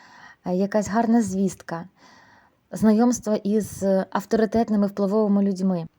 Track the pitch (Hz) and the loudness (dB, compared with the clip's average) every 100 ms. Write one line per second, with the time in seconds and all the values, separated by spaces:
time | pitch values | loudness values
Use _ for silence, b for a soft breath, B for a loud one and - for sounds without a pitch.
0 | B B B B - 180 202 214 202 208 | B B B B -6 -2 0 -2 -2 -2
1 | 226 233 202 185 196 - - 165 180 _ | 2 2 0 0 -2 -4 -12 -12 -12 _
2 | b b b b b b _ 180 220 214 | b b b b b b _ 0 2 4
3 | 240 240 - 214 202 214 190 - 196 190 | 2 0 -2 -2 0 -2 -2 -4 0 0
4 | 185 208 - 220 220 226 226 214 202 202 | 0 -6 -2 0 2 0 0 0 0 -2
5 | 196 214 214 202 202 185 190 180 165 | -2 0 2 2 2 0 -2 -2 -6